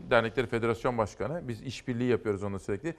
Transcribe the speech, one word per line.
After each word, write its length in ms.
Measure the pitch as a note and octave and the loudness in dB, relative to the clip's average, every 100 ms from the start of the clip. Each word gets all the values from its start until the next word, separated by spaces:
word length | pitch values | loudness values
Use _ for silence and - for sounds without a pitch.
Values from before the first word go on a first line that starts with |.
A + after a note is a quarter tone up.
| - | 4
Dernekleri 360 | A#2+ A2+ C3+ A#2+ | 4 4 0 0
Federasyon 520 | A#2 A2+ A2+ C3 A#2+ | 2 2 2 0 0
Başkanı, 420 | G2+ - G#2 E3+ C3 | -2 -2 -6 -4 -6
biz 140 | G#2+ | -8
işbirliği 480 | C3+ - - A#2+ B2 | -8 -8 -4 0 2
yapıyoruz 320 | A2+ A2 G2 | 2 2 -2
onunla 160 | G2+ G2 | -2 -6
sürekli. 360 | - G2+ D#3+ | -4 -4 -4